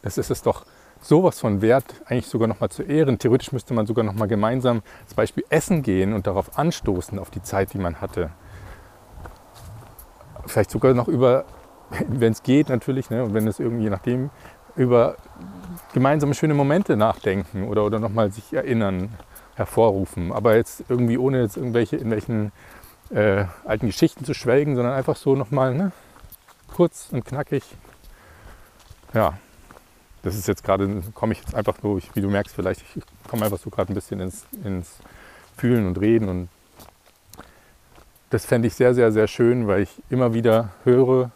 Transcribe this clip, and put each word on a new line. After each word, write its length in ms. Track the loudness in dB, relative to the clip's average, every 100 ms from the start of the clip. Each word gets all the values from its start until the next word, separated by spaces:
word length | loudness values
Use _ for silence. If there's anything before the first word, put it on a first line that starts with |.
Das 160 | -6 -6
ist 120 | -4
es 120 | -2
doch 220 | -2 -2 -6 -20 -20 -20
sowas 400 | 2 4 4 0
von 220 | -2 2
wert, 220 | 4 4 2 -18 -6
eigentlich 200 | -4 -4
sogar 220 | -2 -2
noch 120 | 0
mal 80 | -4
zu 140 | -6
ehren. 360 | -2 2 2 2
Theoretisch 340 | 2 2 0
müsste 220 | -8 -4
man 120 | -2 0
sogar 180 | 0
noch 100 | -2
mal 120 | -2 -2
gemeinsam 560 | 0 0 0 0 0 -4 -20 -10
zum 100 | -2
Beispiel 280 | -2 -2 0
essen 340 | -2 2 -2
gehen 300 | 2 0 2
und 140 | 0 -2
darauf 320 | -2 -4 -2
anstoßen, 600 | -2 -2 -4 -4 -4 -10
auf 120 | -10
die 120 | -12
Zeit, 300 | -6 -2 -2
die 60 | -2
man 220 | -6 -6
hatte. 300 | -8 -6 -6 -8 -20 -20 -18 -20 -20 -20 -20 -20 -20 -20 -20 -20 -20 -20 -20 -20 -20 -20 -20 -18 -6
Vielleicht 240 | -2 -2
sogar 240 | 2 4
noch 140 | 4 2
über, 360 | 2 4 4 0 -16 -20 -20 -14
<laughs> 180 | -8 -4
wenn's 340 | 2 2 0
geht 260 | 2 2 4
natürlich, 420 | 0 -2 -4 -4
ne, 140 | -4
und 100 | -2
wenn 120 | 0 0
es 140 | -2
irgendwie, 240 | -4 -2
je 60 | -2
nachdem, 400 | -2 -2 -2 -4 -10 -20 -20 -16 -2
über 400 | 4 6 4 0 -18 -18 -18 -16 -16 -16 -6
gemeinsame 420 | 2 2 4 2
schöne 200 | 0 0
Momente 420 | 2 2 2 0 2
nachdenken 720 | 2 0 -2 -2 -4 -6 -4
oder, 160 | 0
oder 140 | 0 0
noch 120 | -2
mal 200 | 0 -2
sich 220 | -2 -8
erinnern, 580 | -6 -2 0 0 -2 -6 -10 -20 -20 -20 -8
hervorrufen. 760 | -4 2 2 2 -4 -6 -6
Aber 220 | -2 4
jetzt 300 | 4 2 -8 -4
irgendwie 300 | 0 0 2
ohne 220 | 0 0
jetzt 160 | -2 -4
irgendwelche, 400 | -2 -2 0 -4
in 140 | -4
welchen, 420 | -4 -2 -4 -4 -8 -20 -20 -20 -20 -8
äh, 360 | 0 2 2 -2 -6
alten 220 | -6 -2 -2
Geschichten 380 | 0 0 0
zu 100 | -8
schwelgen, 420 | -6 2 2 2 0
sondern 180 | 0
einfach 220 | -2 -2 -2
so 180 | 0
noch 160 | 0 0
mal, 240 | 0 0
ne, 180 | 0 -4 -6 -20 -20 -20 -20 _ _ -20
kurz 340 | 0 0 0 -8
und 140 | -8
knackig. 400 | -6 -8 -4 -4 -6 -20 -20 -20 -20 -20 -20 -20 -20 -20 -20 _ -20 -20 -6
Ja, 240 | 0 0 -2 -18 -20 -20 -20 _ _ _ -10
das 140 | -8 -6
ist 120 | -2
jetzt 160 | -4
gerade, 380 | 0 2 2 -2 -8
komme 180 | -4 -4
ich 80 | -2
jetzt 140 | -6
einfach 220 | -4 -4 -2
so, 180 | -2 -4
ich, 160 | -4
wie 60 | -6
du 80 | -2
merkst 260 | -2 -2
vielleicht, 280 | -4 -4 -4 -8 -16
ich 60 | -16 -20 -10
komme 160 | -4
einfach 140 | -2 -4
so 120 | -8
gerade 220 | -6 -4
ein 20 |
bisschen 260 | -4 -6 -8
ins, 260 | -8 -10 -18 -12
ins 320 | -8 -8 -8 -18 -20 -20 -20 -20 -20 -4
Fühlen 300 | 2 2 2
und 140 | 0
Reden 280 | 2 2 2
und 200 | -4 -8 _ _ _ -20 _ _ _ _ -20 -20 _ _ _ _ -20 -20 _ _
das 140 | -4
fände 240 | 0 0 0
ich 60 |
sehr, 200 | 2 4
sehr, 160 | 6 4
sehr 160 | 4 0
schön, 400 | 2 2 2 2
weil 160 | 0
ich 200 | 0 -6 -4
immer 240 | 0 2
wieder 360 | 2 4 4 2 -2
höre 460 | 4 4 6 4 0